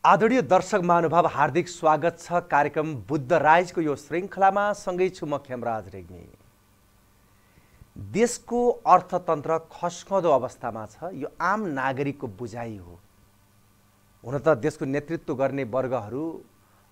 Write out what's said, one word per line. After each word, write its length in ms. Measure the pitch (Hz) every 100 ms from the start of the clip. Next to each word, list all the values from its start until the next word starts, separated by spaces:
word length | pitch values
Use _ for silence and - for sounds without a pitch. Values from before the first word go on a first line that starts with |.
| 156
आदरणीय 280 | 185 220 254
दर्शक 400 | 139 185 180 208
महानुभाव, 440 | 175 170 165 165 160
हार्दिक 420 | - 147 143 175
स्वागत 480 | - 160 156 165 160
छ 120 | -
कार्यक्रम 640 | 175 170 151 147 160 156 139
बुद्ध 380 | 95 156 127
राइजको 480 | 165 175 170 180 -
यो 140 | 156 135
श्रृङ्खलामा। 800 | - 165 190 - 196 202 208
सँगै 360 | 202 - 180 185
छु 160 | 180 156
म 120 | 143
खेमराज 460 | - 127 117 110 95
रेग्मी। 340 | 95 87 87 87 - _ _ _ _ _ _ _ _ _ _ _ _ _ _ - -
देशको 720 | 98 143 233 - - 120 240
अर्थतन्त्र 880 | - 147 175 - 180 175 156 143 160
खस्कँदो 720 | 160 - 175 175 - 196 170
अवस्थामा 560 | 135 120 - 123 110 107
छ, 100 | - 170
यो 140 | 156 143 -
आम 240 | 175 208 208
नागरिकको 640 | 135 131 131 143 139 131
बुझाइ 500 | 95 120 120 117 104
हो। 220 | 87 85 _ _ _ _ _ _ _ _ _ _ _ _ 110
हुन 140 | 139
त 80 | 160
देशको 380 | 139 151 - 143
नेतृत्व 500 | 139 143 165 - 127
गर्ने 280 | 135 139
वर्गहरू 760 | 123 127 127 123 104 123 160 - - _ _ _ _